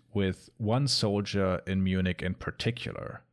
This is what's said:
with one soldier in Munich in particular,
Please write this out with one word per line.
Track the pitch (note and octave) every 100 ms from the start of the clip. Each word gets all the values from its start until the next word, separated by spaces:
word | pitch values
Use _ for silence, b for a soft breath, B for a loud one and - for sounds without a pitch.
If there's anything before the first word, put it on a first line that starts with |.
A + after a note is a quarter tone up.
| -
with | G#2 F#2+ F#2 - -
one | G#2+ B2 C#3
soldier | - A2 G2+ G2+ G2+ F#2+ F2+ -
in | F#2+
Munich | F#2+ F#2+ F#2 F2+
in | F2+
particular, | F#2 - - A#2+ A#2+ - - - - -